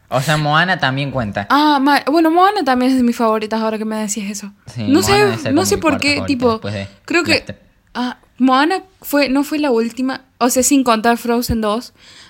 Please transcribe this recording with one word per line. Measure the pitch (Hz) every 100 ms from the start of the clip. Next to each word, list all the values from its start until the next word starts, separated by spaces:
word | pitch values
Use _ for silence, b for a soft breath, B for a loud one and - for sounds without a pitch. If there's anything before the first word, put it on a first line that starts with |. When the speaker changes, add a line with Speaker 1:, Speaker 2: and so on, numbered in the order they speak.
| _
Speaker 1:
O | 123
sea, | 135 151
Moana | 147 151 180 175
también | 135 135 139
cuenta. | 127 107 101 101
Speaker 2:
Ah, | 277 302 285
ma-, | 269 285 -
bueno, | 320 320
Moana | 339 370 415
también | 277 247 254
es | 262
de |
mis | 240 233
favoritas | 226 220 214 220
ahora | 220 220
que | 220
me | 220
decís | 214 226 196
eso. | 208 202 - -
Speaker 1:
Sí, | -
Speaker 2:
No | 214 302
Speaker 1:
Moana | 403
Speaker 2:
sé, |
Speaker 1:
debe | 403 415 -
ser | 262
Speaker 2:
no | 294
Speaker 1:
como | 381
Speaker 2:
sé | 403
Speaker 1:
mi |
Speaker 2:
por | 320
Speaker 1:
cuarta | 285
Speaker 2:
qué, | 285 285
Speaker 1:
favorita | - 262
Speaker 2:
tipo, | 247
Speaker 1:
después | 220 -
de | 104 98 - -
Speaker 2:
creo | 339
que | 330
Speaker 1:
las | 202 -
tre- | - _ _ _
Speaker 2:
ah, | - 247 - _ -
Moana | 262 262 311 370 381 _
fue, | - 285 269
no | 269
fue | 285 302
la | 294
última, | 226 233 233 262 262 - _
o | 240
sea, | 262
sin | 247 277
contar | 247 220 233 233
Frozen | 233 233 247 233
dos, | 214 214 - B B B B